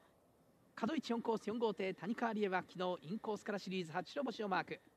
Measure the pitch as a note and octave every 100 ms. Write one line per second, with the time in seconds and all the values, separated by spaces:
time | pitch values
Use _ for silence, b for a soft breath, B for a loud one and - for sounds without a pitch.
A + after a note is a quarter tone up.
0 | - _ _ _ - - - - A#3 D4+
1 | - A#3 A#3+ A3 - A#3 A3+ F#3+ F#3+ F3+
2 | F3+ A3+ A#3 G#3+ G3+ F#3 - E3+ F3+ F3+
3 | D3 A3 A3 G#3 - G3+ - F#3 D#3+ E3+
4 | F3+ C#4+ C4 A3+ G#3 F3 D3+ D#3+ -